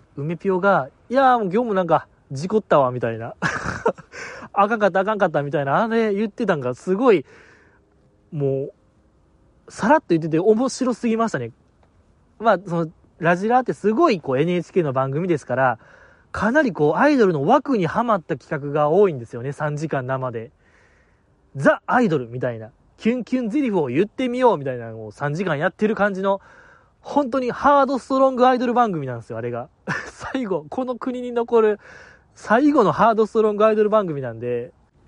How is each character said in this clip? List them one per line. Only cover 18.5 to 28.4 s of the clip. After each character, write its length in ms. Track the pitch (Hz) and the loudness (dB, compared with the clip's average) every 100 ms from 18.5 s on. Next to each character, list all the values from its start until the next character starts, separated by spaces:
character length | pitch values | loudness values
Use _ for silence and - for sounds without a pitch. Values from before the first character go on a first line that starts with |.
| 147 143 | -8 -4
画 60 | |
が 160 | 151 147 | 0 2
多 200 | 180 196 | 4 2
い 40 | |
ん 60 | 135 | 0
で 80 | 113 | -10
す 80 | |
よ 80 | 120 | -10
ね、 100 | 131 | -10
三 240 | 143 151 147 | -6 -6 -4
時 120 | 156 | -4
間 180 | 143 127 | -6 -4
生 240 | 131 127 | -4 -6
で。 200 | 117 113 _ _ _ _ _ _ _ _ _ _ 135 | -8 -12 _ _ _ _ _ _ _ _ _ _ 0
「ザ・ 260 | 170 - - | 2 2 0
ア 140 | 226 | 0
イ 80 | 220 | 2
ド 100 | 147 | 0
ル」 100 | 117 | -4
み 100 | 123 | -6
た 120 | 127 | -6
い 60 | 113 | -6
な。 120 | 110 _ _ _ | -12 _ _ _
「キ 140 | 220 | -2
ュ 60 | 247 | -2
ン 80 | |
キ 140 | 202 254 | -2 -4
ュ 40 | |
ン 80 | 226 | -2
ゼ 100 | 285 | -2
リ 100 | 262 | 0
フ 100 | 190 | 0
を 60 | 135 | 0
言 180 | 131 | 0
っ 20 | 208 | -2
て 220 | - 254 | -2 -4
み 100 | 247 | 2
よ 160 | 247 | 2
う」 40 | 165 | 2
み 60 | |
た 80 | 135 | -4
い 60 | 123 | -8
な 120 | 113 | -10
の 160 | 113 107 | -12 -14
を 60 | |
三 220 | - 143 | -6 -6
時 100 | 156 | -4
間 120 | 185 143 | -4 -2
や 120 | 180 | -2
っ 40 | |
て 140 | - 214 | 0 -2
る 100 | 214 | 0
感 180 | 202 | -2
じ 80 | 190 | 0
の 180 | 196 196 - - - _ _ _ | -2 -4 -6 -20 -20 _ _ _
本 260 | - 285 269 | -4 -2 0
当 80 | 269 | -2
に 140 | 247 | -4
ハ 300 | 165 269 285 | 0 4 6
ー 40 | 262 | 4
ド 120 | 262 | 0
ス 100 | - | -2
ト 100 | 269 | 2
ロ 120 | 269 | 2
ン 40 | |
グ 140 | 254 | 4